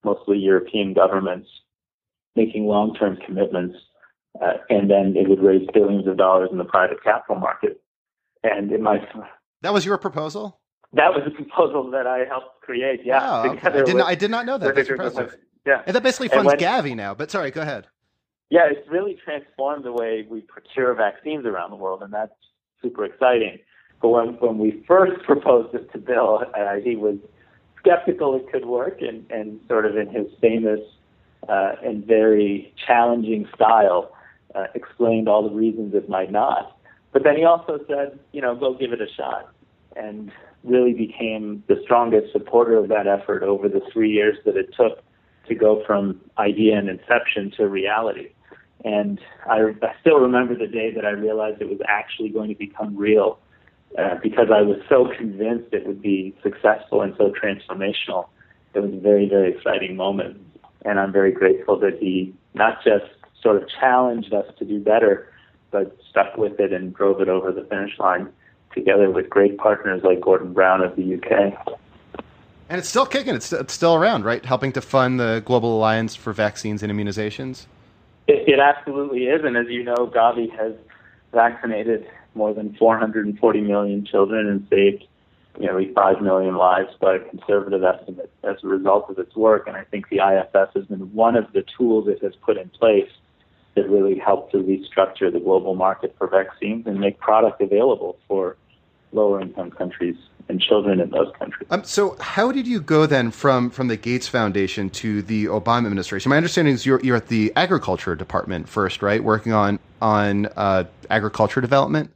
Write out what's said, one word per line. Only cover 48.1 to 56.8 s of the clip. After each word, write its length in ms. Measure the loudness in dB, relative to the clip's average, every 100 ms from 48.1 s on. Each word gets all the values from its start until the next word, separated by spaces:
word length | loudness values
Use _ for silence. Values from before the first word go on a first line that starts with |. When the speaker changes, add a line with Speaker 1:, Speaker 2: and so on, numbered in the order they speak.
| -8 -14 _ _ -20 _ _ -4
Speaker 1:
And 340 | -2 -2 -6 -12 -18 -2
I, 240 | 2 2 0
I 120 | -6 0
still 200 | 4 6
remember 360 | 6 2 0 -2
the 120 | -4
day 240 | -4 -4
that 120 | -4 -4
I 40 |
realized 520 | -2 -4 -2 -4 -6
it 80 | -8
was 100 | -8 -2
actually 420 | -4 -4 -8 -6
going 200 | -6 -8
to 60 | -10
become 400 | -12 -10 -10 -4
real, 440 | 2 4 2 -2 _ _ _ _ _ -4
uh, 180 | -4 -2
because 260 | -4 2 4
I 80 | 4
was 160 | 4 0 2
so 200 | 2 2 0
convinced 560 | -10 -6 -4 -4 -4
it 140 | -8 -6
would 140 | -6
be 340 | -2 -2 -4 -6
successful 580 | -8 0 2 2